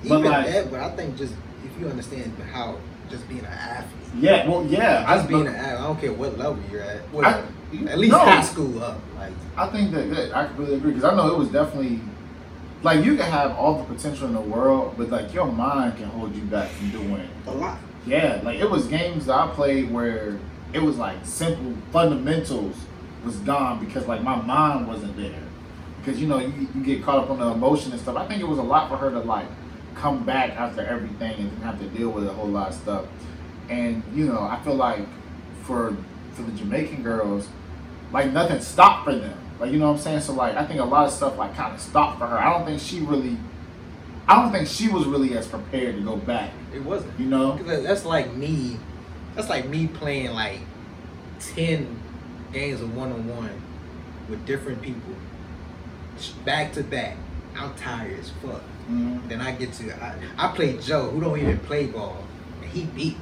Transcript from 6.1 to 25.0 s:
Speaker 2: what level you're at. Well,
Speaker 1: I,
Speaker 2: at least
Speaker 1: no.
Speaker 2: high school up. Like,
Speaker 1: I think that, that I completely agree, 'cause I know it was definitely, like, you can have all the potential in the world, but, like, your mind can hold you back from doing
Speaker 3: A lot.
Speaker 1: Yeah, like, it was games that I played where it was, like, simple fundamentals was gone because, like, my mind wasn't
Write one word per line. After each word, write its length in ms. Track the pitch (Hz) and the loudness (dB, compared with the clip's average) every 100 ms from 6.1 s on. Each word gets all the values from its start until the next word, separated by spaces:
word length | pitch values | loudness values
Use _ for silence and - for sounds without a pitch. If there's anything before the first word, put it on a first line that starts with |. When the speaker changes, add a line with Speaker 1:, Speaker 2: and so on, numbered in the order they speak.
Speaker 2:
what 260 | 107 139 117 | -2 -4 -2
level 200 | 143 143 - | -2 -2 -6
you're 100 | 104 | -6
at. 180 | 101 104 - | -6 -8 -6
Well, 140 | 151 147 | 4 6
Speaker 1:
I, 640 | - - - - - - | 6 -2 -12 -10 -6 -2
Speaker 2:
at 80 | 165 | 6
least 140 | 220 | 10
Speaker 1:
no. 60 | 339 | 10
Speaker 2:
high 200 | 262 226 | 12 10
school 400 | - 175 139 117 | 8 0 -2 -2
up. 180 | 120 - - - | -4 -6 -10 -10
Like, 140 | 98 - - - | -10 -10 -8 -2
Speaker 1:
I 100 | 190 | -2
think 220 | 208 190 | 2 2
that, 180 | 156 151 | 2 0
that 220 | 151 - 156 | 0 0 0
I 100 | 151 | -2
completely 300 | - 143 139 | -2 0 2
agree, 160 | 151 | 2
'cause 100 | 123 | 4
I 100 | 147 196 | 6 6
know 120 | 156 | 4
it 60 | 165 | 4
was 100 | 127 | 4
definitely, 520 | 131 151 143 131 117 107 - - - - - - - | 4 2 2 0 -2 -4 -12 -14 -16 -16 -14 -14 0
like, 200 | 160 156 | 6 6
you 120 | 214 294 | 6 6
can 120 | 165 | 4
have 260 | 151 139 - | 4 2 4
all 220 | 143 147 | 4 4
the 60 | - | -2
potential 340 | 117 151 139 135 | -4 -4 -4 -2
in 60 | |
the 60 | 113 | -2
world, 540 | 107 117 135 135 107 113 | 0 4 6 6 2 -2
but, 140 | 113 | -2
like, 240 | - - | -2 -2
your 120 | 180 - | 0 0
mind 500 | 113 131 139 123 - | 2 0 2 0 -2
can 100 | 101 | -8
hold 300 | 113 107 104 | -6 -6 -6
you 60 | |
back 260 | 104 104 95 | -2 -2 -2
from 220 | - 101 | -4 -4
doing 380 | 110 101 98 - - - | -4 -4 -4 -6 -12 -8
Speaker 3:
A 20 | |
lot. 280 | - - - - - 117 | -4 -4 -6 -12 -12 0
Speaker 1:
Yeah, 340 | 147 165 117 | 2 4 2
like, 160 | 117 117 | -2 0
it 100 | 196 | 2
was 160 | 165 123 | 2 2
games 400 | 156 175 160 131 | 0 0 0 2
that 80 | 135 | 4
I 120 | - | 2
played 420 | - 143 135 117 | 2 4 4 2
where 440 | 120 120 110 107 101 - - - | 0 0 -2 -4 -6 -10 -12 -6
it 100 | 156 | 2
was, 140 | 156 123 | 2 2
like, 180 | 104 92 | -4 -4
simple 500 | - - 165 - 127 113 - | -8 -2 0 0 -4 -6 2
fundamentals 840 | - 160 131 131 165 - 120 98 - - - - - | 6 6 4 2 0 0 -2 -2 -6 -12 -14 -14 -8
was 120 | 120 101 | -6 -4
gone 420 | 135 143 131 110 | 0 2 2 -2
because, 220 | 104 131 120 | -4 -4 -2
like, 140 | 110 | -2
my 120 | 123 123 | 0 0
mind 520 | 113 135 151 135 113 | 2 4 4 2 -2
wasn't 280 | 110 | -4